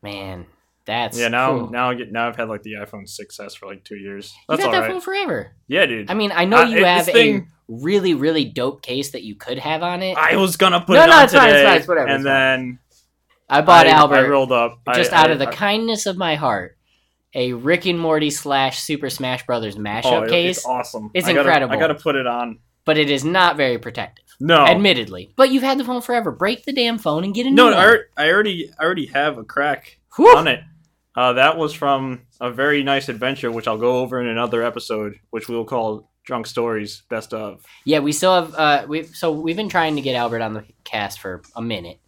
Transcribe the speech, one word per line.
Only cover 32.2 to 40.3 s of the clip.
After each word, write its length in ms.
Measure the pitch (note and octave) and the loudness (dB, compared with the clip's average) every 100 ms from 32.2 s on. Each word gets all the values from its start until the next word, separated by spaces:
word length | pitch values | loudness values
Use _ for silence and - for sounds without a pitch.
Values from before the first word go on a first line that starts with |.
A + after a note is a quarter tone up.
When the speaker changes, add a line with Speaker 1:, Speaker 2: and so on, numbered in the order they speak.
| _ _ | _ _
Speaker 2:
a 120 | B2 | -8
very 320 | A#2 C#3+ D3 | -2 0 0
nice 260 | C#3 C#3 C#3 | 0 -2 -4
adventure, 400 | A2+ B2+ C#3 A#2+ | -6 -6 -6 -6
which 180 | A2+ A2+ | -6 -6
I'll 100 | A2 | -2
go 220 | A#2+ B2+ | 0 0
over 200 | B2+ B2+ | -2 -6
in 60 | A#2+ | -4
another 340 | A2+ A#2+ A#2 | -4 -2 -2
episode, 540 | A#2 A#2 - A2 G#2 G2+ _ | -4 -6 -8 -8 -8 -12 _
which 160 | A2+ - | -12 -8
we'll 140 | A#2 A2 | -8 -6
call 460 | B2 A2 G#2+ - _ - | -6 -6 -8 -14 _ -12
Drunk 200 | B2 A2 | -10 -8
Stories 560 | - A#2 A2 G#2 - _ | -6 -4 -6 -8 -14 _
Best 240 | A2+ - | -12 -10
Of. 300 | D#3+ G2+ F#2+ _ _ C3+ | -10 -12 -14 _ _ -2
Speaker 1:
Yeah, 140 | D3+ | -2
we 120 | C#3+ | -2
still 240 | D3 F#3 F#3 | -2 2 2
have, 180 | D#3+ D#3 | 0 -2
uh, 300 | D3+ C#3+ C#3 | 0 0 -2
we, 160 | D#3 | -8
so 280 | D#3+ - E3+ | -10 -8 -6
we've 240 | D3+ D#3+ F3 | -4 -6 -6
been 140 | G#3 | -4
trying 260 | F3+ D#3+ D3 | -2 -2 -2
to 60 | |
get 140 | C3+ B2 | -4 -4
Albert 260 | A#2+ | -4